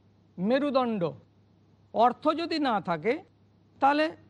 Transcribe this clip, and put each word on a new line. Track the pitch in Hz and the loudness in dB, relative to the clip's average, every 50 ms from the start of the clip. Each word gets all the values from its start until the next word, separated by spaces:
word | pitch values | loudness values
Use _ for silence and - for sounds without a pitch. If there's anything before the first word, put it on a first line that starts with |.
| _ _ _ _ _ _ _ - | _ _ _ _ _ _ _ -4
মেরুদণ্ড। | 180 208 247 277 285 294 247 277 254 240 226 202 170 151 127 - - _ _ _ _ _ _ _ _ _ _ _ _ _ - | -2 0 0 0 0 0 0 0 0 0 -2 -4 -4 -6 -6 -8 -18 _ _ _ _ _ _ _ _ _ _ _ _ _ 0
অর্থ | 208 226 247 233 - - 302 | 2 2 2 2 0 -2 -2
যদি | 320 294 339 320 339 311 | 0 0 -2 -4 -2 -2
না | 294 262 226 196 | 0 0 0 -2
থাকে, | - 185 170 156 147 214 262 339 - - _ _ _ _ _ _ _ _ _ - | -2 -4 -4 -4 -2 -2 -4 -4 -6 -16 _ _ _ _ _ _ _ _ _ 0
তাহলে | 285 277 294 294 311 320 339 - - - | 2 2 4 2 0 -2 -4 -8 -18 -8